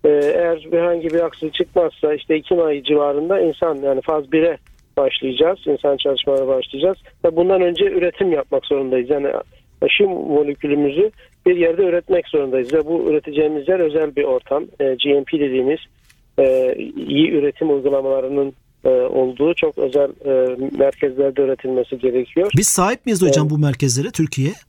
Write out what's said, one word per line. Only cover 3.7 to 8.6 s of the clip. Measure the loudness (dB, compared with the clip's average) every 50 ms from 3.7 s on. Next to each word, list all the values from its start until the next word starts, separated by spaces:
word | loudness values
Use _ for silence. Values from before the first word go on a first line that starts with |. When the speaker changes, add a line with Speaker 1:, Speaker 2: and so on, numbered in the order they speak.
| -2
Speaker 1:
yani | -2 -2 -2 -2 -2
faz | -2 -2 -4 -4 -2 0
bire | 0 2 2 2 -2 -4 _ -20 -20 _ _ _ _
başlayacağız. | -2 0 0 -2 -2 -6 -4 0 2 2 2 2 -2 -2
İnsan | -2 -2 0 0 0 0
çalışmalarına | 0 0 -2 -2 0 0 0 0 0 0
başlayacağız. | 0 0 -2 -2 -6 -6 0 0 0 0 -2 _ -20 _ _ -2
Ve | 0 2
bundan | 4 2 4 4 4
önce | 2 2 2 2 0
üretim | 2 2 0 0 0 0 0 0 0
yapmak | 0 0 -2 _ -4 -4